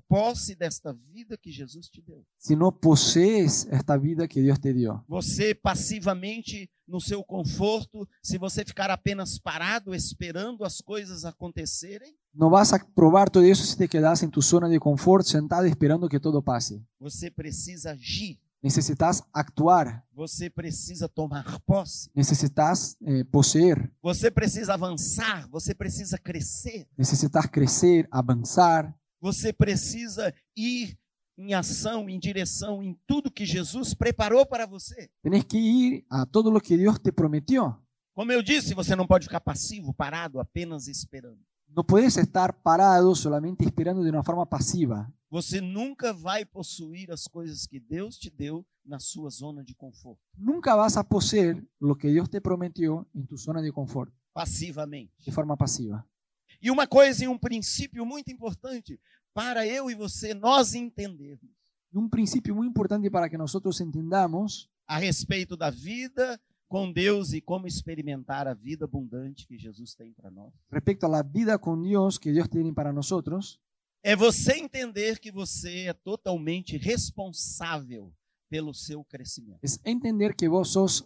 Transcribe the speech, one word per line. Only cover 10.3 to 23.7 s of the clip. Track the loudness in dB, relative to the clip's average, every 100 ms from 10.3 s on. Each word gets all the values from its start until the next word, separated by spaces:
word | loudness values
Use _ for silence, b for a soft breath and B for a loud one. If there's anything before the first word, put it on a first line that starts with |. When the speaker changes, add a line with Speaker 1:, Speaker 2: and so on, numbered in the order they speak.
| -6 -8 -6
Speaker 1:
as | -8 -8
coisas | -10 -10 -10 -12
acontecerem, | -12 -12 -12 -10 -8 -8 -10 -16 -20 _ _
Speaker 2:
No | 4 8
vas | 8 8
a | 4
probar | 2 8 8 10 8
todo | 10
eso | 10 8
si | 4 0
te | 0
quedas | 4 4 4
en | 2
tu | 2
zona | 4 4 6
de | 4
confort, | 4 2 8 6
sentado | 6 0 0 2 2
esperando | 4 4 4 2
que | 0
todo | 2 0
pase. | 0 -2 -4 -10 -16 _
Speaker 1:
você | -14 -12 -12
precisa | -10 -10 -8 -10 -10 -12
agir. | -12 -8 -8 -8 -12 _ _
Speaker 2:
Necesitas | 0 2 0 2 2 2 -4
actuar. | -6 -6 2 6 6 4 -4 _
Speaker 1:
Você | -14 -12 -10 -10
precisa | -8 -8 -8 -10 -8 -8
tomar | -6 -6 -6 -8 -10
posse. | 0 0 0 -12 -8
Speaker 2:
Necesitas, | 0 2 2 0 2 2 2 -2 -8
eh, | -2 -2
poseer. | 2 4 4 6 6